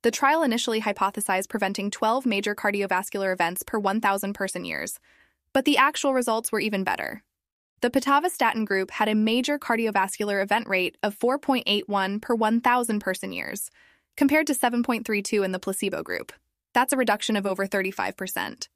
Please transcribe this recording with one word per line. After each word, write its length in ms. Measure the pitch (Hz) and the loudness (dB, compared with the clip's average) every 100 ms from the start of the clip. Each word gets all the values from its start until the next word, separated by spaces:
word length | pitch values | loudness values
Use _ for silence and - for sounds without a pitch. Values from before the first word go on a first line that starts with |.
The 80 | 233 | 0
trial 320 | 226 277 320 | 2 4 4
initially 380 | 294 233 - 220 | 2 0 0 -2
hypothesized 680 | 214 202 196 208 202 185 196 | -2 0 -2 -2 -2 -2 -2
preventing 440 | 214 196 208 202 | -2 -2 -2 -6
twelve 340 | - 220 247 254 | 0 0 2 0
major 260 | 202 202 | -2 -2
cardiovascular 800 | 208 208 202 196 185 190 202 190 | -2 -2 -2 0 0 -2 -4 -2
events 300 | 185 170 185 | 2 0 0
per 160 | - 220 | -4 -2
one 220 | 196 208 | 0 2
thousand 320 | 214 196 196 | 2 0 -4
person 320 | 202 190 175 | -4 -6 -6
years, 340 | 175 73 78 - _ _ _ _ _ | -8 -8 -8 -10 _ _ _ _ _
but 120 | 269 | 0
the 120 | 269 285 | 2 4
actual 360 | 277 - 277 | 4 2 0
results 380 | 262 240 226 226 | 0 0 -2 -2
were 80 | 220 | -2
even 240 | 214 202 | -2 -2
better. 400 | 190 - - - _ _ _ _ _ _ | -2 -4 -6 -10 _ _ _ _ _ _
The 80 | 240 | 0
pitavastatin 760 | 269 262 285 349 - 226 220 | 2 4 4 2 0 0 0
group 260 | 214 190 190 | 0 0 -2
had 180 | - 214 | -2 2
a 60 | |
major 460 | 214 214 233 254 294 | 4 4 2 0 -2
cardiovascular 840 | - 226 226 202 190 - 208 202 | 0 0 2 0 0 -2 -2 0
event 240 | 202 214 220 | 0 0 0
rate 320 | 185 180 _ | 0 0 _
of 100 | 214 | -4
four 240 | 208 240 277 | 0 0 0
point 240 | - 254 - | 0 0 2
eight 200 | 208 - | -2 0
one 300 | 202 190 208 | 0 0 -4
per 160 | - | -2
one 260 | 233 220 226 | 0 2 4
thousand 380 | 247 247 240 208 | 4 2 2 -2
person 320 | 196 185 190 | -2 -6 -6
years, 400 | 180 - 202 - _ - _ _ - | -8 -8 -8 -12 _ -20 _ _ 0
compared 320 | 285 302 311 | 4 4 2
to 60 | |
seven 280 | 285 247 240 | 2 2 2
point 240 | 240 226 226 | 0 -2 0
three 160 | 208 | -2
two 220 | 196 214 | 2 2
in 80 | 190 | 2
the 80 | 185 | -2
placebo 420 | 190 190 196 - | -4 -2 -2 -4
group. 300 | - 90 - - _ _ _ | -6 -8 -8 -16 _ _ _
That's 200 | 240 262 | 2 2
a 40 | 269 | 2
reduction 400 | 233 208 - 214 | 2 0 0 0
of 100 | 196 | 0
over 180 | 185 | -2
thirty-five 520 | 196 196 190 196 190 - | -2 -2 -2 -2 -6 -4
percent. 520 | 190 - - - - | -8 -6 -6 -8 -16